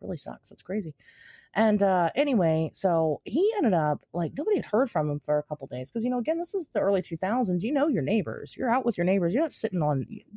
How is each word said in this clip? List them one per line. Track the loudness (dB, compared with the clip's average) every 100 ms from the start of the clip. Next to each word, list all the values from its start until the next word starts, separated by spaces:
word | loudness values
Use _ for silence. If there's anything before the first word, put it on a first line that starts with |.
really | -10 -8
sucks. | -8 -12 -16
That's | -16
crazy." | -8 -6 -6 -12 _ -20 -20 -20 _
And, | 2 4 4
uh, | 4 4 2
anyway, | 2 2 4 4 2 0
so | 0 2 2 2 0
he | -2 0 2 2
ended | 2
up, | 2 2 -2 _
like, | -6 -4 -4
nobody | -2 -2
had | 0
heard | 0 0
from | 0 -2
him | -2
for | -2 -2
a |
couple | -2 -10 -8
days. | -10 -8
'Cause, | -4
you | -2
know, | -2
again, | -2 -2
this | -4
is | -6 -4
the | 0
early | 2 2
two | -2 -4
thousands. | -2 0 0 0
You | 0
know | 0 2
your | 2
neighbors. | 0 0 -2 -6 -10 -4
You're | 0
out | 0
with | 0 0
your |
neighbors. | 2 2 2
You're | 2
not | 0
sitting | -2 -2 0
on, | 0 0 -2 -10 -16